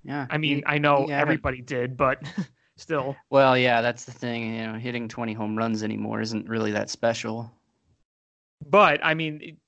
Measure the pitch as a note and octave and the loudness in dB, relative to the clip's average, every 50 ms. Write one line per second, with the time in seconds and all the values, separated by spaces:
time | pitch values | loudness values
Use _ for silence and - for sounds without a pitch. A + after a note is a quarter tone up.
0 | _ - C#3 D3 C3+ B2+ - D3+ D#3 D3+ C#3+ C#3+ - - D3 D3 D3 D3 C#3+ C#3 | _ -6 -6 -6 -4 -2 -2 0 0 0 0 0 0 0 0 2 4 4 4 4
1 | C3+ D3+ C#3+ C#3+ D3 D3 - D3+ - C#3+ C3 B2+ B2 B2+ C#3+ B2 B2 C3 C3 B2 | 2 2 0 0 2 2 0 0 0 -4 -6 -6 -10 -6 -4 -4 -2 -4 0 0
2 | C#3+ C3 C3+ - D3+ C#3+ - - D#3+ - _ _ _ _ _ - - - D#3+ C#3+ | 0 0 0 -2 -8 -10 -8 -8 -8 -8 _ _ _ _ _ -20 -8 -4 -4 -2
3 | B2+ C#3 C3+ - _ _ C3+ C#3 C3+ C3 B2+ B2+ B2+ B2 A#2+ A#2 A#2 A#2+ A#2+ - | -2 -4 -8 -10 _ _ 6 6 8 8 6 6 4 4 4 4 2 0 -2 -4
4 | - - B2 - - A#2+ A#2 A#2 A2+ A2 A2+ A2+ A2+ A2 A2 A2 A2 B2 A#2+ A#2+ | -12 -18 -14 -8 -8 -6 -6 -4 -6 -6 -6 -6 -6 -6 -8 -8 -8 -6 -6 -6
5 | A#2 A2 - - A#2+ A2 G#2+ A2 G#2+ G#2+ G#2+ A2 A2+ A2+ A2 G#2+ G#2+ G#2+ A2 G#2+ | -8 -8 -8 -6 -6 -6 -4 -4 -4 -4 -2 0 0 0 0 -2 -2 -4 -4 -4
6 | G#2 G#2+ A2 A2 A2+ A2 A2+ G#2+ - A2 A2+ A2+ A2 G#2+ G#2 G#2+ G#2 - - _ | -6 -4 -4 -4 -4 -4 -4 -6 -6 -4 -4 -2 -2 0 0 -2 -4 -4 -6 _
7 | - A#2 A#2 - - A2+ A2 A#2 A#2 A#2 _ _ _ _ _ _ _ _ _ _ | -2 -2 0 -2 -6 -8 -8 -8 -10 -12 _ _ _ _ _ _ _ _ _ _
8 | _ _ _ _ _ _ _ _ _ _ _ _ - D3 D3 G3+ G3+ E3 D3 D3+ | _ _ _ _ _ _ _ _ _ _ _ _ -4 4 6 6 6 6 4 2
9 | - D#3 D#3 D#3+ D#3+ D#3 D3+ D3+ D#3 E3 D#3 _ _ | 0 0 0 0 -2 -4 -6 -8 -14 -16 -18 _ _